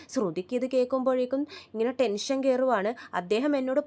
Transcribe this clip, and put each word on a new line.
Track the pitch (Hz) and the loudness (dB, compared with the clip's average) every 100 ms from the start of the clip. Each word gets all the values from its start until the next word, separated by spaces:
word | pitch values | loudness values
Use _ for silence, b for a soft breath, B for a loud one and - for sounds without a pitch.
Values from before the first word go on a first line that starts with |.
| B | B
ശ്രുതിക്ക് | 262 190 170 185 | -2 -2 -4 -4
ഇത് | 247 | -2
കേൾക്കുമ്പോഴേക്കും | 254 262 247 262 254 254 247 269 294 B B | 0 0 2 0 2 0 0 -2 -4 B B
ഇങ്ങനെ | 220 233 | -2 0
ടെൻഷൻ | 254 233 202 - 269 | 2 0 0 -2 0
കയറുവാണ്. | 262 247 262 214 202 233 B | 2 2 4 2 0 -4 B
"അദ്ദേഹം | 180 180 214 294 277 | -4 0 0 2 0
എന്നോട് | 262 277 | 2 0